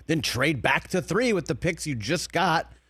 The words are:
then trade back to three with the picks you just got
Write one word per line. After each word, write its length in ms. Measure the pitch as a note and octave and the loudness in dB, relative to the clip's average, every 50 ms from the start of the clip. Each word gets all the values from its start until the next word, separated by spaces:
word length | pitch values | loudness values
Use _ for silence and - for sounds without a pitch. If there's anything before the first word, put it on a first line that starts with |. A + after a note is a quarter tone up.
| - | -4
then 140 | - E3 D#3 | -2 -2 0
trade 400 | - - - A#2+ C3+ D#3+ D#3 A2+ | 0 -2 0 0 2 2 0 2
back 280 | - C3 C#3 D#3+ - - | 2 2 2 0 0 -2
to 120 | - F#3 | -2 -2
three 320 | - - E3 G#3+ B3+ A#3+ | -2 0 0 2 2 4
with 140 | G#3+ F3 C3 | 2 2 0
the 80 | - C#3+ | -2 -4
picks 320 | - - F3 E3+ - - | -2 0 -2 -2 -2 -4
you 80 | D#3 C3+ | -6 -4
just 380 | A2+ G2 A2+ F3 - - - | -4 -2 -2 -2 -2 -2 -2
got 400 | - E3 F3+ F3 D#3+ - - - - - _ | 0 2 2 4 2 2 0 -4 -12 -20 _